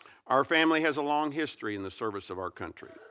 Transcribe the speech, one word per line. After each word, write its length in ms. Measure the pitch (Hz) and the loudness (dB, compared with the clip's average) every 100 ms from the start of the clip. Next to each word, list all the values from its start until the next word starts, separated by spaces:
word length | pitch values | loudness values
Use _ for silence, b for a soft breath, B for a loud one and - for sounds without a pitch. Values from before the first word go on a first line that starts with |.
| B B - | B B 2
Our 180 | 131 | 2
family 380 | 135 165 160 160 | 4 4 6 4
has 160 | 160 143 | 2 0
a 40 | |
long 300 | 143 147 151 | 0 0 0
history 420 | 147 151 - 110 | -2 -4 -6 -6
in 80 | 104 | -4
the 80 | 95 | -6
service 380 | - 110 98 - | -6 -4 -4 -8
of 100 | 92 | -6
our 120 | 90 | -8
country. 400 | - 85 - - - - | -8 -10 -10 -18 -20 -20